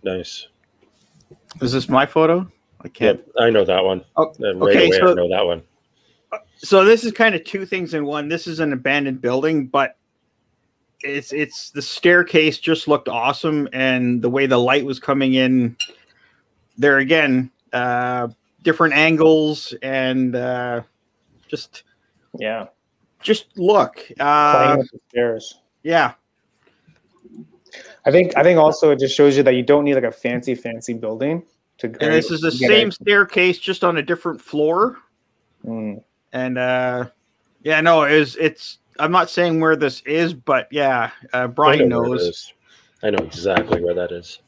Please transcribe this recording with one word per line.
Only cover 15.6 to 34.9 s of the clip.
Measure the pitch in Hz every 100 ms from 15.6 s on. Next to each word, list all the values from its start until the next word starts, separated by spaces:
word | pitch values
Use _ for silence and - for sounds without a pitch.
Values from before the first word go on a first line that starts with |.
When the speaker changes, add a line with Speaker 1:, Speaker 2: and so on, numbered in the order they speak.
| 120 120 - - _ _ _ _ _ _ _ -
Speaker 2:
there | 143 139
again, | 135 160 147 127 127 _ _
uh, | 123 123 123 123 123 120 - _ _
different | 170 156 160 143
angles, | 160 160 160 156 151 151 - 123
and, | 135 135 131 131 127 123
uh, | 123 123 123 120 117 _ _ _ _ _ _
just | 147 - - _ _ _ _ _ -
Speaker 3:
Yeah. | 107 113 98 _ _ _ _ _
Speaker 2:
just | - 214 - -
look. | 180 208 - - - -
Uh, | 143 147 147 147 147
Speaker 3:
Playing | 147
with | 127
the | - _
stairs. | 120 120 113 - - _ _
Speaker 2:
yeah. | 151 165 131 - _ _ _ _ _ _ _ _ _ _ _ - - _ _ - - -
Speaker 3:
I | -
think, | 156 180 -
I |
think | 160 170
also | 156 156 156
it | 139
just | 135 -
shows | 143 139
you |
that | 131
you | 127
don't | 123 143
need, | 143
like, | 135
a | 120
fancy, | - 120 123 123 120
fancy | 117 113 117 113
building | 113 113 139 165 - _ _ _
to | 117
Speaker 2:
And | 117 156
this | 156 151
is | 160
the | 156
Speaker 3:
get | 127 202
Speaker 2:
same | 214 220
Speaker 3:
it. | -
Speaker 2:
staircase, | 202 208 196 - 180 175
just | - 185
on | 180 165
a |
different | 147 170 175 160
floor. | - 151 151 175 233